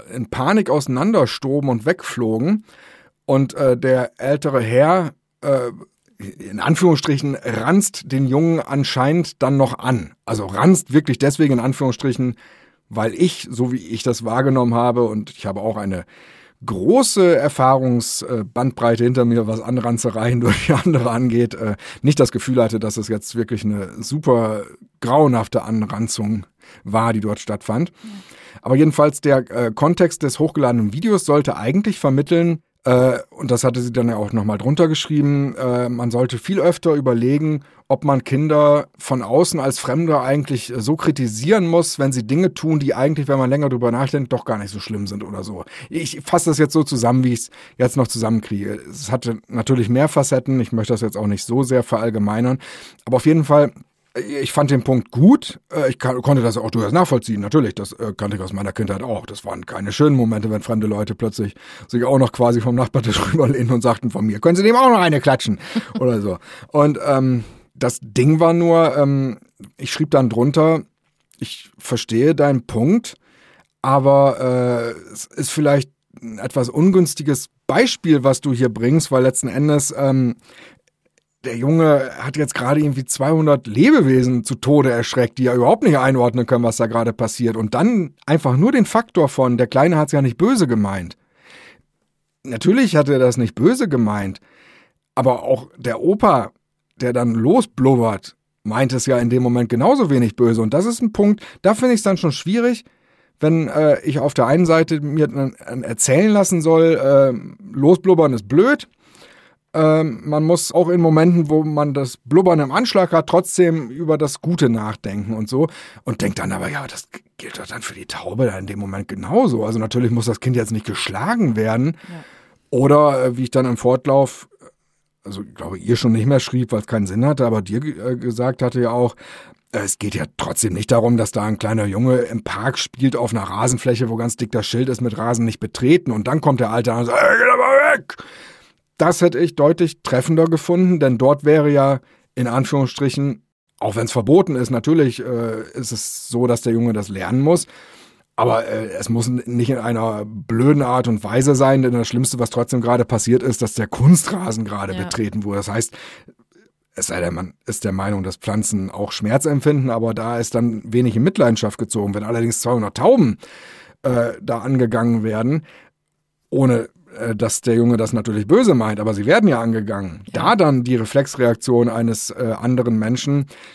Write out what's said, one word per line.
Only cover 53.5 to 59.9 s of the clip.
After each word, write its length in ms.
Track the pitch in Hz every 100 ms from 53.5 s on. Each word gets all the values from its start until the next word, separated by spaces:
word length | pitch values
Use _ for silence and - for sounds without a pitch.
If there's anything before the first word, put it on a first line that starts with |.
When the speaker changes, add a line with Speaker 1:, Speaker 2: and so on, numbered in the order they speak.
| 147 139 - - _ _
Speaker 1:
äh, 60 | 123 117 143
ich 120 | 131
fand 180 | - 143
den 120 | 135
Punkt 260 | 113 127 -
gut. 480 | 117 175 285 - - _
Äh, 140 | 131 135
ich 80 | 123
kann, 220 | 127 127
konnte 200 | 131 139
das 140 | 117 113
auch 120 | 110
durchaus 220 | 113 104
nachvollziehen. 480 | 151 180 127 - 104
Natürlich, 340 | 101 147 113
das, 180 | 98 101
äh, 200 | - 113 95
kannte 200 | 104 104
ich 60 |
aus 100 | 92
meiner 200 | 95 101
Kindheit 300 | - 101 98
auch. 220 | 127 104 -
Das 180 | 101 101
waren 180 | 87 90
keine 240 | - 101